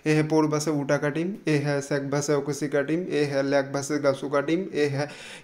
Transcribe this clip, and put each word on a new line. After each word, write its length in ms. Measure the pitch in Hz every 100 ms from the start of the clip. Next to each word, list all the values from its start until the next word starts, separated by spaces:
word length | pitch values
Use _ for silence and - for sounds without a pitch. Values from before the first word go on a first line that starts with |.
| 156
ये 40 |
है 160 | 156 151
पोर 180 | 156 156
वर्सेस 280 | 151 151
उटा 240 | 147 139 143
का 120 | 147
टीम, 180 | 147 175
ये 300 | 208 - 151
है 240 | 143 143
सेक 220 | 139 143
वर्सेस 320 | 139 143 143 147
ओकुशी 320 | 143 143 147
का 140 | 143
टीम, 180 | 139 160
ये 240 | 180 147
है 260 | 147 139 139
लैक 220 | 143 135 143
वर्सेस 260 | 135 147
गासू 280 | 139 139 147
का 120 | 143
टीम, 180 | 143 165
ये 260 | 190 143 147
है 240 | 139 147 - - -